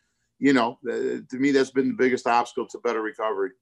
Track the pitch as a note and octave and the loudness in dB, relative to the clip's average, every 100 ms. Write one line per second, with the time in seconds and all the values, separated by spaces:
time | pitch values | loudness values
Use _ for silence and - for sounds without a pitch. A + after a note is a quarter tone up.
0 | _ _ _ _ C3+ C3+ A#2 C3 B2 A#2 | _ _ _ _ 2 4 2 -2 -6 -4
1 | B2+ B2 A2+ B2+ C#3 C3+ C3 C3+ C3 A2 | -4 -6 -8 -2 2 2 2 0 0 0
2 | B2+ B2 B2 A#2+ A#2+ - A#2+ - A#2+ A2 | 0 0 2 0 0 -4 -8 -6 -4 -4
3 | A2 G#2+ A2 G2 F#2+ - | -4 -4 -4 -2 -4 -6